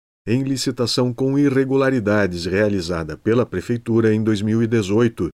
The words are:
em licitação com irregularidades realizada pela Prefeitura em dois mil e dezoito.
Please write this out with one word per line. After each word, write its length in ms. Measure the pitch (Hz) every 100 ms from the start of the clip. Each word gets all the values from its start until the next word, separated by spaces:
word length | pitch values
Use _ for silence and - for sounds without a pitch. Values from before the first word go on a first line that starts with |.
| _ _ -
em 180 | 127
licitação 680 | 135 131 139 127 117 - 123
com 240 | 120 131 139
irregularidades 1080 | 143 131 131 135 135 131 101 107 98 87 87
realizada 720 | 95 104 101 85 85 78 73
pela 280 | 107 120 110
Prefeitura 680 | 92 - 120 120 113 110
em 100 | 107
dois 180 | 110 104
mil 200 | 107 113
e 60 | 117
dezoito. 640 | 117 95 107 120 - 85